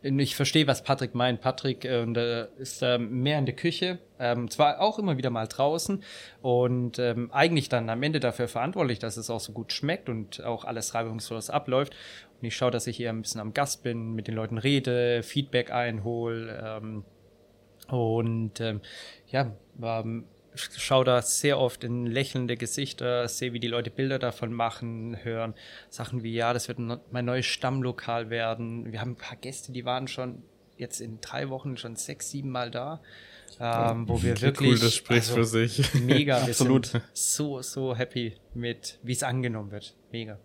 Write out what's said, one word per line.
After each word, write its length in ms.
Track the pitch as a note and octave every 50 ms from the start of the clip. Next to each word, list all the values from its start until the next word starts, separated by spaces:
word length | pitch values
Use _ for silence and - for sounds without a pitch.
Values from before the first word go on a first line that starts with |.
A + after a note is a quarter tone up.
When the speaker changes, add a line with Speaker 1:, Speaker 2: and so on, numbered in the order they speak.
Speaker 1:
ich 340 | - C#3 C3+ C#3 C#3+ C3 -
verstehe, 320 | - C#3+ C#3 - D#3+ D#3
was 160 | C3+ C3 - -
Patrick 320 | - C#3 C3+ C3+ A#2 -
meint. 240 | A#2+ B2 B2+ A#2+ G#2+
Patrick, 460 | - C3 C3 - - C#3 B2+ - -
äh, 160 | B2 B2+ A#2+
und, 160 | A#2 A2+ A#2
äh, 300 | A#2+ A#2+ A#2+ A#2 A#2 A2+ G2+ -
ist, 240 | - C3+ C3 - -
äh, 160 | C3 B2+ B2
mehr 420 | A#2+ A#2+ G#2 A#2+ B2+ B2+ C#3+ D3+ D3+
in 60 | C#3
der 100 | C3 C3+
Küche. 440 | - - E3+ D#3+ - F3+ F3+ F3+ F3 - _ _ _
Ähm, 300 | B2+ A#2+ A#2+ A#2+ A#2+ A2
zwar 300 | - - D3+ D3 C#3+ -
auch 180 | F#3 G#3+ A3 -
immer 160 | G#3 F#3+ D3+
wieder 120 | B2+ C3 C3
mal 180 | A#2+ A2+ A2
draußen 560 | A2 - - C#3 C#3+ D#3 E3+ - - G3 G3 - - - - - - - -
und, 580 | - C3 B2 B2 B2 B2 B2 B2 B2 A#2+ - -
ähm, 300 | B2 A#2+ A2+ A#2 A#2+ A2+
eigentlich 380 | - C3+ D3+ E3+ E3+ D3+ - -
dann 200 | C#3 A#2+ A2+ A2
am 140 | A2+ A#2 C3+
Ende 160 | D#3 D#3 D3
dafür 300 | B2+ A#2+ A2+ - B2 A#2
verantwortlich, 500 | - A#2 B2 D#3 F#3+ G3 D#3+ B2+ A#2 G#2+
dass 160 | - A2+ G#2
es 140 | A2+ A2 -
auch 100 | A#2 A2+
so 140 | - - G#2
gut 180 | A#2+ A2+ -
schmeckt 380 | - - - C#3+ E3+ - - -
und 340 | A#2+ A2 G#2+ - - - D#2+
auch 220 | A#2+ A#2 A2 -
alles 280 | - A#2 A2+ G#2+ - -
reibungslos 560 | A#2 A2+ A2+ A2 A2+ G#2+ - A#2 A2+ A2 -
abläuft. 460 | - C#3+ C#3 - B2+ C3 C#3+ C#3 - - - - - - - - _ _
Und 60 | -
ich 100 | A#2 -
schaue, 140 | - C3 B2
dass 160 | A#2+ A#2 -
ich 120 | B2 A2+ -
eher 120 | A#2+ A#2 A2
ein 80 | A2+
bisschen 180 | G#2+ - - A2+
am 140 | G#2 A2 G#2+
Gast 300 | - C#3+ C#3 - - -
bin, 320 | B2 A#2 A#2 A2+ A2+ A2+
mit 120 | A2 G#2
den 80 | - A2
Leuten 220 | A2 A2 G#2+ A2+
rede, 680 | A2+ A2 C#3 C#3+ C#3 A#2+ B2+ B2 B2 A#2+ A#2+ A#2+ A#2 A2+
Feedback 480 | - - C#3+ C#3 C#3 - B2 A#2+ -
einhol, 800 | - A#2+ A#2+ A#2+ A2+ A2 G2 A#2 A#2 A#2 A#2 A#2 A#2 A2+ A2+ A2+ A2 -
ähm, 440 | A2 A2 A2 G#2+ G#2 A2 A2 G#2+ G2+ - _ _ _ - _ _ _ _ _ _ _ _ _ _ -
und, 720 | - C3 B2 A#2 A2+ A2 A#2 A#2 A#2 A2+ A2+ A2+ G#2+ - -
ähm, 220 | A#2 A2+ G#2+ G#2 - - - - - - - - _
ja, 260 | _ - C3 C#3 A#2 G2+ G2 _ _ _ -
ähm, 440 | A#2 A2+ A2+ A2+ A2+ A2+ A2+ A#2 - - _ _ _ _ -
ich 140 | - - - -
schaue 260 | - - - C#3 C3 B2+
da 160 | B2+ B2 B2 A#2
sehr 340 | - - - - D3 C#3+
oft 260 | C#3 C3+ A#2+ - - -
in 220 | A#2+ A#2+ B2 A#2+
lächelnde 520 | A#2+ A2+ C3 C#3 C3+ - B2+ B2+ A#2+ B2
Gesichter, 680 | A#2+ A#2+ A2+ - - C#3 C3+ - - B2+ B2 B2 B2 A#2+
sehe, 260 | A#2 - - C3 B2+ A#2
wie 60 | A#2
die 80 | A2+
Leute 220 | A#2 A#2 A#2+ A2+ A2
Bilder 300 | - - C3+ C3+ C3+ C3
davon 340 | C3 A#2+ A2 - - A2+ A#2
machen, 640 | A#2 A#2 A2+ A2 - A#2+ A#2 A#2 A2+ A2 A#2 A#2 - -
hören 320 | A#2+ A2+ A2+ A2+ A2+ G#2+ - - - - - - -
Sachen 320 | - - A#2+ - - B2
wie, 100 | A2 A2+ A2+
„Ja, 200 | A#2 A#2 A#2 B2
das 140 | A#2+ -
wird 100 | - A#2
n-, 220 | - A#2+ A2+ A#2+ - - -
mein 140 | - B2 A#2+
neues 220 | A#2+ B2 C3 B2
Stammlokal 840 | - - - - B2+ C3 C3+ B2+ B2+ A#2+ - - - A#2 A#2 A#2 A2
werden.“ 640 | A#2 A#2 A2+ A2+ A2+ A2 A#2+ A2+ A#2 A#2 A2+ A2
Wir 100 | A2 A2
haben 120 | A2+ B2+ A#2+
ein 40 |
paar 180 | - - - B2
Gäste, 360 | - - B2+ C3+ - - -
die 120 | B2+ B2 A#2+
waren 240 | B2 B2 B2+ C3+
schon 360 | B2+ - - B2+ B2+ A#2+ - - _ _ _ _ _ _
jetzt 240 | - B2 A#2+ - -
in 180 | - A2+ A2 A2
drei 280 | - - - C3 C#3 C#3
Wochen 260 | C3 C3 - C#3+ B2+
schon 200 | - - A#2 A2+
sechs, 340 | A2 - - C#3+ C3+ - -
sieben 220 | - C#3+ C#3 C3+
Mal 180 | B2+ B2+ B2 A#2+
da, 320 | - A#2+ B2 C#3+ D#3+ D#3+ - - - - - - - - - - - -
ähm, 480 | A#2+ A#2 A#2 A#2 A#2 A#2 A#2 A#2 A#2
wo 140 | A2 A#2+ A2+
wir 160 | D#2 A#2+ A#2+
Speaker 2:
Wie 40 | - A#2
Speaker 1:
wirklich, 260 | C#3 C#3 - C#3 C3
Speaker 2:
cool, 100 | B2 A2+
das 140 | A#2 A#2 G#2+
spricht 280 | - - - A#2+ A#2+
Speaker 1:
also 120 | A2 A2+ B2
Speaker 2:
für 80 | A#2+ A#2
sich. 460 | A2 A2 A2+ A2+ A#2 - - C3+ - -
Speaker 1:
mega, 420 | C3+ A#2+ B2 C3 B2+ D3 C#3+ C3
Speaker 2:
<laughs> 80 | A#2+ -
Speaker 1:
wir 40 | A#2+
Speaker 3:
Absolut. 360 | A#2 - B2+ B2 B2+ C3 A#2+
Speaker 1:
sind 180 | - - A#2+ - - _
so, 480 | - - - - - D3+ D3 C#3 B2+ B2+
so 320 | - - C#3 C3 C3 B2
happy 400 | A2+ B2+ B2 - C3 A#2+ A2 G2 - _ _ -
mit, 460 | A#2+ A#2+ A#2+ A#2 - - - - -
wie 120 | - A#2+ B2+
es 100 | - C#3
angenommen 480 | B2+ B2 C3 B2+ B2 A2+ A2 G#2 G2+
wird. 240 | G2+ G#2 - - - _ _ _
Mega. 260 | - A#2 A2+ G#2+ G#2 G2